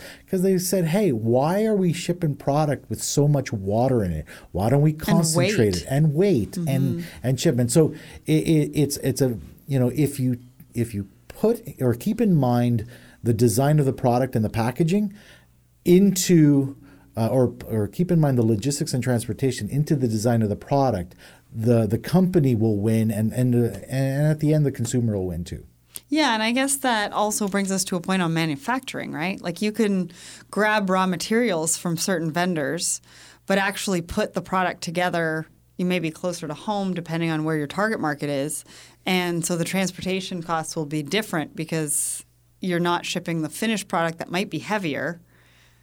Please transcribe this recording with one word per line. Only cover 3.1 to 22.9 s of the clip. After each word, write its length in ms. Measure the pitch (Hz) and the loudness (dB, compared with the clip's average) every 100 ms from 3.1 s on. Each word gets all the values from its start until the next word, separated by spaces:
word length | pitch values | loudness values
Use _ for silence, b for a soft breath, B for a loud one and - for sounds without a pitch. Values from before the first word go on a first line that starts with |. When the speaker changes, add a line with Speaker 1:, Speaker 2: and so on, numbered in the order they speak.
| - 143 | 2 4
Speaker 1:
much 240 | 143 127 | 2 0
water 500 | 110 95 107 127 123 | -4 0 2 2 2
in 80 | 95 | 0
it? 140 | 78 78 B B | -2 -8 B B
Why 200 | 85 107 | -2 2
don't 120 | 143 | 4
we 80 | 151 | 4
Speaker 2:
And 100 | 156 | 2
Speaker 1:
concentrate 560 | - 170 160 160 185 214 | 0 2 2 2 2 4
Speaker 2:
weight. 200 | 107 90 | 2 0
Speaker 1:
it 40 | - | -2
and 260 | 135 156 | 2 2
weight 420 | 143 202 147 95 - | 4 2 2 0 -4
and, 100 | 160 | -2
Speaker 2:
Mm-hmm. 320 | 135 135 170 170 B | 0 0 -2 -8 B
Speaker 1:
and 160 | 120 127 | -4 0
shipment?" 320 | 170 123 123 | 0 2 2
So 240 | 165 156 B B B - | 4 2 B B B 0
it, 160 | 156 | 0
it, 280 | - 156 147 | 2 2 2
it's, 220 | 151 143 - | 0 -2 0
it's 240 | 135 123 | -4 0
a, 160 | 131 113 - - - | 0 -2 -10 -18 -4
you 100 | 135 | 0
know, 140 | 123 | 0
if 240 | 127 143 - | 2 0 0
you, 220 | 127 120 - - - | -2 -2 -8 -20 -10
if 200 | 123 117 | -6 -4
you 120 | 101 98 _ - | -4 -10 _ -20
put 340 | - 214 226 - - | -2 0 0 -6 -2
or 140 | 127 | 0
keep 260 | 120 190 214 | 0 -2 0
in 140 | 226 | 2
mind 520 | 170 123 120 120 120 - B B B | 4 4 2 2 0 -4 B B B
the 120 | 113 | -2
design 440 | 120 120 - 139 151 | 4 4 4 4 4
of 60 | |
the 80 | 135 | 2
product 420 | 135 127 120 127 | 0 0 2 0
and 80 | 123 | 0
the 60 | 107 | -2
packaging 640 | 117 113 127 165 196 208 B B B B _ _ _ | 0 -2 0 0 2 0 B B B B _ _ _
into, 920 | - 175 202 185 - 170 151 143 135 - B B B - | 4 6 6 4 4 6 8 6 2 -6 B B B -2
uh, 100 | 113 | 0
or, 260 | 131 123 - - | 2 2 0 -4
or 200 | 110 101 | -2 -2
keep 220 | - 175 | -2 2
in 100 | 170 | 4
mind 180 | 151 123 | 4 4
the 40 | |
logistics 480 | 110 110 123 143 147 | 4 2 0 -2 -2
and 100 | 131 | -2
transportation 680 | 120 120 - 107 135 - 107 | 0 -2 -2 -2 -2 -2 -4
into 280 | 131 151 147 | -2 0 0
the 120 | 123 | 2
design 340 | 110 113 117 | 0 2 2
of 60 | 110 | 2
the 80 | 104 | -2
product, 580 | - 143 135 95 127 - B B _ | 0 2 2 0 -4 -12 B B _
the, 340 | 117 113 117 110 | -2 2 4 4
the 120 | 113 | 0
company 560 | - 175 180 180 135 | 2 2 4 4 4
will 220 | 113 113 101 | 4 2 2
win, 340 | 107 | 2